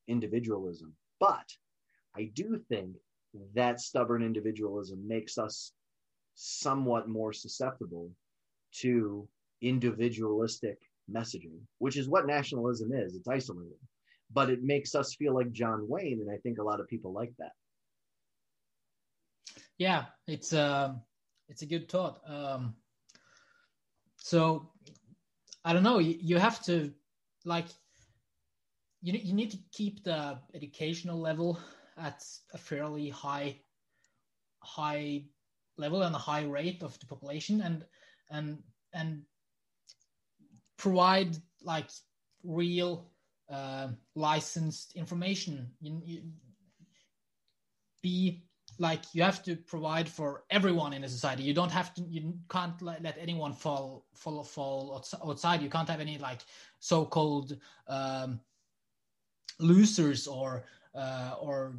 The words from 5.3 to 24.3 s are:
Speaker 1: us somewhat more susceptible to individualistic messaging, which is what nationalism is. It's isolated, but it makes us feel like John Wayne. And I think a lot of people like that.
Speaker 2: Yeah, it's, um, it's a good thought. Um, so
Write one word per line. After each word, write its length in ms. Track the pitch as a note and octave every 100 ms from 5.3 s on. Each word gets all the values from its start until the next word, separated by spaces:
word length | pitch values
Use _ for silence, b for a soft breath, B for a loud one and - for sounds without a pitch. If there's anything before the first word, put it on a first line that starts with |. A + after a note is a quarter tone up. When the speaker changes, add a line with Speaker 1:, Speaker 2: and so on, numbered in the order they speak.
| B2
Speaker 1:
us 320 | A2 - - - _ _ _ _ _ -
somewhat 720 | - - C#3+ C3+ B2+ A#2 A2
more 240 | A2 G#2+
susceptible 760 | G#2 - - C3 - F#2+ E2+ F2 - _ _ _ _ _ -
to 460 | B2+ A#2+ G#2 G2+ G#2 _ _ _
individualistic 1120 | B2 B2+ A#2+ G#2+ A#2+ A2 A2 G#2+ A2+ - A2 - _ _ -
messaging, 460 | A2+ A#2 F2+ E2 E2 A2 _
which 180 | C3 C#3+
is 100 | C3+
what 200 | F#3 C#3+
nationalism 640 | D3 C#3 C3 A#2+ A2+ A2+
is. 220 | C3 F#2 F#2
It's 120 | A#2+
isolated, 520 | C3+ B2 F2 F2 - - _ b b _
but 200 | A2 B2+
it 100 | B2
makes 300 | C3+ C#3+ C#3
us 220 | C#3+ C3+ -
feel 180 | D3
like 180 | B2+ B2
John 360 | A2+ A#2 G#2+ G#2+
Wayne. 320 | E3+ E3+ A2+
And 80 | G#2
I 80 | G#2
think 220 | B2 A2
a 40 |
lot 160 | G#2 G2+
of 80 | F#2
people 260 | A2+ F#2
like 200 | G2+ A#2+ -
that. 140 | D#2 - _ _ _ _ _ _ _ _ _ _ _ _ _ _ _ _ _ _ B B B -
Speaker 2:
Yeah, 260 | F#3 D#3+ B2 - -
it's, 260 | D3+ -
um, 480 | D#3 D3 C#3 C#3 B2 - _ _ _ -
it's 140 | -
a 40 | D3
good 220 | E3 E3+
thought. 320 | F3+ E3+ - D3+
Um, 480 | C#3+ C#3 C3 B2 - _ _ _ b b b b b b _ _ _ _ _
so 460 | -